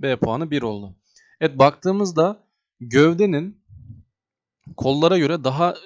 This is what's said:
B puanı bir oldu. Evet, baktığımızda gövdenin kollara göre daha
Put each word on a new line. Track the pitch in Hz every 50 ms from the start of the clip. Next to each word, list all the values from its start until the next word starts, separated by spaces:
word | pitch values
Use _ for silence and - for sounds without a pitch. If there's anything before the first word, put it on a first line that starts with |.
B | - 139 127
puanı | - - 113 113 139 165 151
bir | 147 139
oldu. | 120 110 104 101 101 98 - _ _ _ _ _ _ _ _ -
Evet, | 160 156 135 131
baktığımızda | 135 147 - _ - 185 190 202 202 185 165 160 160 190 214 _ _ _ _ _ _ _ _ -
gövdenin | 123 117 120 135 151 165 170 170 214 196 160 143 170 202 208 _ _ _ - - - - - - _ _ _ _ _ _ _ _ _ _ _ _ _ - -
kollara | - - 131 139 147 160 170 190 175
göre | 147 139 170 160 131
daha | 131 131 151 170 180 175 - -